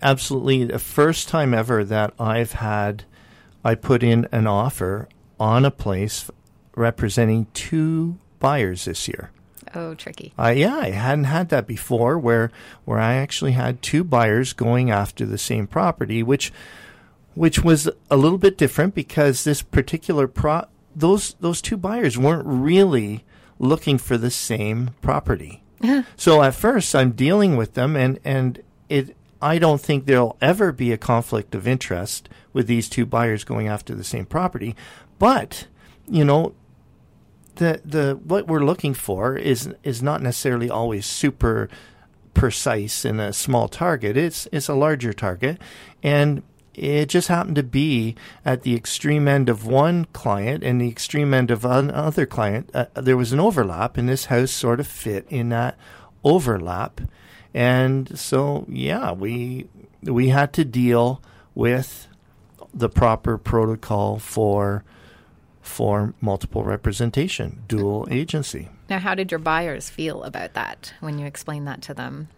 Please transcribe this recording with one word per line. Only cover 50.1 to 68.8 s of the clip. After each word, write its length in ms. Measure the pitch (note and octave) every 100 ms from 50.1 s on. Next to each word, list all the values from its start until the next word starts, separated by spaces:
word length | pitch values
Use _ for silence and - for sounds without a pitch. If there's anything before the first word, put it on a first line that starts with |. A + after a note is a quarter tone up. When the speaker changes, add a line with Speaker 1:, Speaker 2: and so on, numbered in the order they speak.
Speaker 1:
client 500 | - - G2+ G#2 D3
and 160 | - B2
the 80 | A#2+
extreme 460 | A2+ - D3+ C#3+
end 160 | C3+ B2
of 160 | A#2 B2
another 640 | B2+ C#3 - D#3 D3+ D3
client. 420 | - G#2+ G#2 - -
Uh, 100 | A#2+
there 240 | - B2+ B2+
was 160 | A#2+
an 60 | C3+
overlap, 580 | G3 F3+ G2+ E2+ A#2 -
and 100 | B2
this 180 | C3+ -
house 260 | A#2+ C3
sort 280 | - B2+ A#2+
of 60 | C#3+
fit 400 | - A2+ G2 -
in 200 | C#3+ A#2+
that 260 | A#2 A#2+ - - - - -
overlap. 800 | C3+ F3 C3+ G#2 E2+ F2+ A2 - - - - - - -
And 600 | B2 B2+ C3 C3+ C3 C#3+
so, 460 | - C3 C#3+ C#3+ -
yeah, 420 | B2+ B2+ - C4
we, 540 | F2+ G2 A#2+ B2 B2+ - - - _
we 240 | - B2 C3
had 240 | C3+ C#3+
to 100 | - D3+
deal 580 | A#2 B2 A#2+ A#2+ C3 - - _ -
with 520 | A#2 B2 B2+ - - - _ _ _ - -
the 180 | - A2+
proper 500 | - A#2+ A2+ - A2+
protocol 800 | - A#2 A2 A2 - G#2 G#2 G#2+
for, 640 | - - G#2+ G2+ G2+ G2+ - - - - _ _ _ _
for 520 | - - A2 G#2 G#2 -
multiple 420 | G#2+ G2 - -
representation, 1000 | G#2 G#2 - F#2+ A#2 A2+ F3 - G2+ G2 A2
dual 400 | A2 G2+ G#2 -
agency. 580 | B2 E3 D#3 C#3 - E2+ -